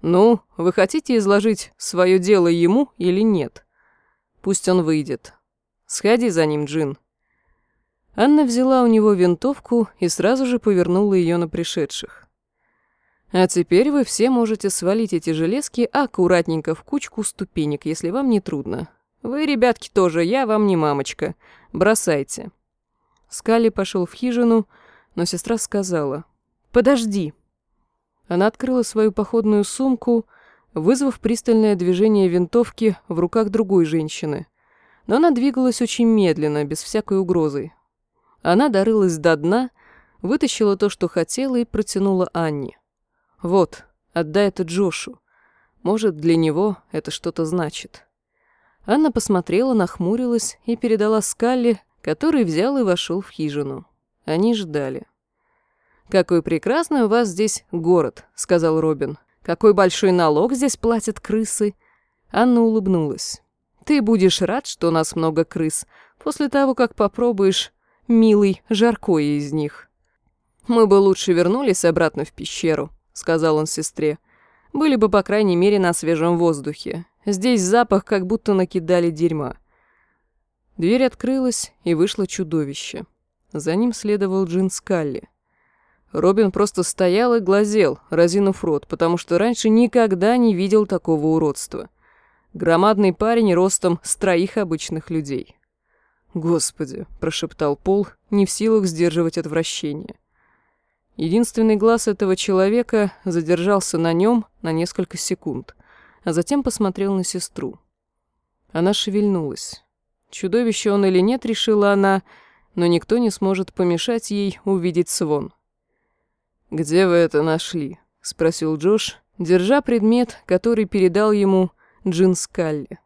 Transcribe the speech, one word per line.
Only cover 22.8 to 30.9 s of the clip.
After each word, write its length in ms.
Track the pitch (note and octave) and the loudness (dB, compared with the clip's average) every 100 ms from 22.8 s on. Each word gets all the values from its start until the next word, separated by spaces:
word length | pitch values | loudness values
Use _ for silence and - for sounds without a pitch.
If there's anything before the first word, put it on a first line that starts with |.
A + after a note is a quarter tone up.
| _ _ _ _ _ | _ _ _ _ _
Скалли 400 | - - A3+ A3+ | -10 -2 2 2
пошёл 380 | G#3+ G3 G3 F3 | 0 -4 -4 -6
в 80 | |
хижину, 520 | - B3 A#3+ A#3+ A3+ G#3 _ _ _ _ | -4 -4 0 2 2 0 _ _ _ _
но 100 | - | -6
сестра 340 | F3 G#3 - A3+ | -6 -6 -4 -4
сказала: 680 | - G#3 F#3+ E3+ C#3+ C#3 E3 _ _ _ _ | -2 -4 -2 -2 -4 -6 -10 _ _ _ _
«Подожди». 640 | A#3+ A#3+ C#4 A3+ G3+ D#3 - _ _ _ _ _ _ _ _ _ | 2 4 2 0 -4 -4 -8 _ _ _ _ _ _ _ _ _
Она 180 | F3 G3+ | 0 0
открыла 360 | - B3+ B3+ | 0 -2 0
свою 300 | A3+ A3 G#3+ | 0 0 0
походную 520 | G3+ G#3 A#3 G#3+ G#3 | 0 -2 0 2 2
сумку, 600 | G3+ - C4+ B3 - A#3 - _ _ _ _ | 0 -2 -2 0 0 0 -2 _ _ _ _
вызвав 460 | - D#3+ | -4 0